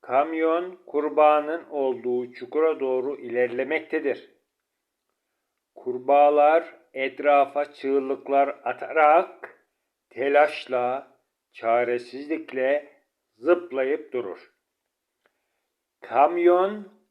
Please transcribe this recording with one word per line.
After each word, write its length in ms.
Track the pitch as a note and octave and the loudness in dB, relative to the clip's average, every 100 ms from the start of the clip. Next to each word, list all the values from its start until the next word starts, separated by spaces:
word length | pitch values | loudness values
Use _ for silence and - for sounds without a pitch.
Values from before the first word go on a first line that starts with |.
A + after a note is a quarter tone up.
Kamyon 800 | - B2+ D3+ D#3+ D#3+ E3 F3+ F#3 - | 0 0 0 -2 -2 -2 -4 -14 -8
kurbağanın 800 | D3 D3 D3 D3+ D3+ D3 E3 - | -4 -4 4 4 4 0 -8 -10
olduğu 640 | D3 C3+ B2 A#2+ B2 B2 | -4 -4 -4 -4 -4 -6
çukura 460 | B2 B2 D3 D#3+ D3 | -12 -8 -2 -2 -2
doğru 380 | C3 B2+ B2+ C#3+ | -2 -2 -4 -8
ilerlemektedir. 1160 | A#2+ A#2+ B2 A#2+ C3 D#3 D#3 D#3 C#3+ A#2 - _ _ _ _ _ _ _ _ _ _ _ _ _ _ - | -8 -2 -2 -2 -4 -6 -4 -6 -4 -6 -10 _ _ _ _ _ _ _ _ _ _ _ _ _ _ -16
Kurbağalar 1000 | - B2 B2+ C#3+ D3 D3 D3 D#3+ E3 - _ | -10 -10 2 4 6 6 4 4 0 -18 _
etrafa 800 | C3+ C3+ C3+ C#3+ C#3+ C#3 C#3+ D3 | -8 -8 -2 2 4 4 -2 -8
çığlıklar 840 | - C3+ C#3 C3+ C#3 - C#3 C#3 - | -6 -2 -2 -2 -6 -2 0 0 -2
atarak 960 | - - - D3+ D3+ D#3+ F#3 - - _ _ _ _ _ _ | -8 -8 -6 2 6 6 2 -8 -20 _ _ _ _ _ _
telaşla, 1080 | - C#3 C#3+ D3 - - B2+ B2 C3 - _ _ _ _ | -6 0 4 2 0 -6 -4 -4 -6 -10 _ _ _ _
çaresizlikle 1400 | - A2+ A#2 A#2+ B2 A#2+ C3 D3 D#3 - C3 C3 D3 D3 _ _ _ _ _ | -10 0 0 0 -4 -6 -16 -8 -8 -8 -4 -2 -2 -4 _ _ _ _ _
zıplayıp 760 | B2 F3 F3 C3 C3 D3+ D#3 | 0 0 0 -6 -4 -4 -6
durur. 400 | B2 G2+ E2 - _ _ _ _ _ _ _ _ _ _ _ _ _ _ _ | -8 -8 -12 -20 _ _ _ _ _ _ _ _ _ _ _ _ _ _ _
Kamyon 920 | - A#2 D3 F3 F3 F3+ F#3+ G#3+ G3+ _ _ | -6 2 2 4 2 4 0 -4 -16 _ _